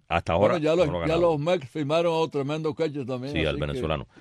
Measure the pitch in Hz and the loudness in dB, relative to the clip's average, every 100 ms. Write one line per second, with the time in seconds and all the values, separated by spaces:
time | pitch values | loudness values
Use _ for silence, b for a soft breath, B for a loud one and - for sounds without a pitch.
0 | - 85 - 87 104 156 151 170 165 87 | -4 -2 0 4 4 4 2 2 2 0
1 | 156 165 170 151 156 180 127 156 139 160 | 0 2 2 2 0 -2 -2 -6 0 2
2 | 170 160 160 143 139 160 156 135 160 143 | 2 0 0 -2 -2 -2 -2 -2 -2 -4
3 | 123 127 131 80 78 71 73 69 76 76 | -6 -6 -4 -2 -2 -2 -4 -4 -2 -4
4 | - B | -6 B